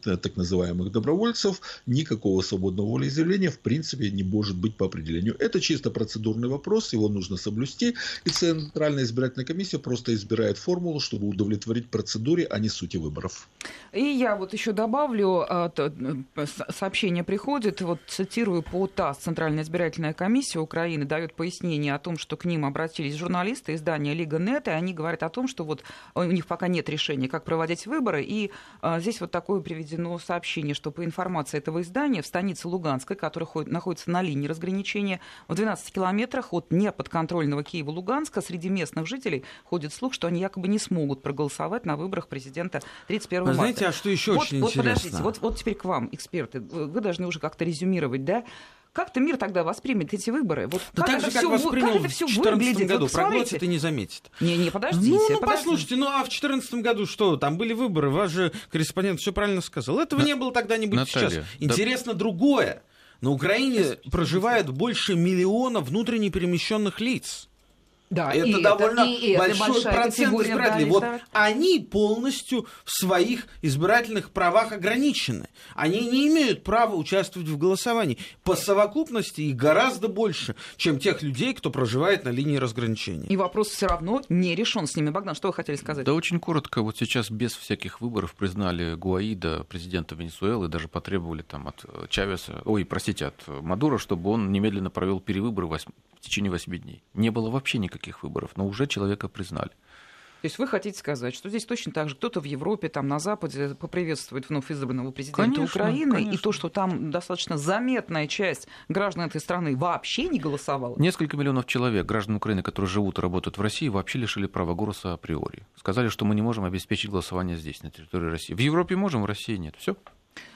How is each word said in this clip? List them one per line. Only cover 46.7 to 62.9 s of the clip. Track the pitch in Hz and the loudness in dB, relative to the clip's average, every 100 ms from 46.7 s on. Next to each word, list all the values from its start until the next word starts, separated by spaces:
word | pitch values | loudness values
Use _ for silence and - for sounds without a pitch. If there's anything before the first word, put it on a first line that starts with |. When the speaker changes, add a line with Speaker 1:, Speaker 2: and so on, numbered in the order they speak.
| 160 151 | -6 -4
Speaker 2:
вы | 196 | -2
должны | 208 175 180 | -2 -2 -4
уже | 170 | -4
как-то | 156 - 170 | -6 -4 -4
резюмировать, | 151 185 180 139 135 | 0 0 2 0 -2
да? | 135 226 240 - - - _ | 0 -2 -2 -14 -20 -20 _
Как-то | - 349 254 | -6 -2 0
мир | 294 277 | 2 0
тогда | 208 175 | 0 0
воспримет | 160 - - 202 147 | 0 -2 -2 0 0
эти | 202 233 | -2 -2
выборы? | 277 214 139 104 | 0 0 0 -2
Вот | 185 - | -4 -2
Speaker 3:
Да | - | 2
Speaker 2:
как | 294 | 2
Speaker 3:
так | 269 | 2
Speaker 2:
это | 294 | 2
Speaker 3:
же, | |
как | 247 | 2
Speaker 2:
все | 339 | 4
вы-, | 220 | 4
Speaker 3:
воспринял | 311 254 247 | 4 4 4
Speaker 2:
как | 214 | 4
это | 139 | 2
Speaker 3:
в | |
Speaker 2:
все | - 320 | 0 2
Speaker 3:
четырнадцатом | 208 277 208 | 4 6 6
Speaker 2:
выглядит? | 247 202 185 | 4 4 4
Speaker 3:
году, | 196 135 | 4 2
Speaker 2:
Вот | |
Speaker 3:
проглотит | - 190 247 240 | 4 4 2 2
Speaker 2:
смотрите. | 165 175 | 0 0
Speaker 3:
и | |
не | 165 | 2
заметит. | 160 143 95 - - - | 0 -2 -4 -8 -14 0
Speaker 2:
Не, | 170 170 | 2 4
не, | 170 | 2
подождите, | 190 214 170 220 | 0 0 4 6
Speaker 3:
Ну, | 392 | 6
ну, | 427 427 | 6 4
Speaker 2:
подождите. | 415 | 2
Speaker 3:
послушайте, | - 330 320 - 247 | 2 2 0 2 0
ну, | 277 | 2
а | 277 | 2
в | 262 | 0
четырнадцатом | - 285 269 - 240 | -2 0 0 -2 -2
году | 226 233 196 | 0 2 0
что? | - 202 151 | 2 2 4
Там | 143 165 | 2 0
были | 226 | 0
выборы, | 226 254 160 143 | 0 0 2 2
ваш | 151 196 | 4 2
же | 170 175 - - | 2 0 -2 -4
корреспондент | 160 156 - 196 170 | -2 0 0 0 0
все | 202 | -2
правильно | 196 208 185 | 0 2 0
сказал. | - 143 113 208 | -2 -4 0 0
Этого | 330 269 | 2 2
Speaker 4:
На-, | 294 | 2
Speaker 3:
не | 269 | 2
было | 254 | 0
тогда, | 247 208 226 | 0 2 0
не | 214 | 2
будет | 135 131 | 2 2
сейчас. | 131 | 2
Speaker 4:
Наталья, | 104 82 82 - | 2 0 -4 -2
да. | 147 | 2
Speaker 3:
Интересно | 151 233 254 247 | 2 2 0 -2
другое. | 180 214 170 285 254 110 - - | -2 0 4 4 6 2 -2 -12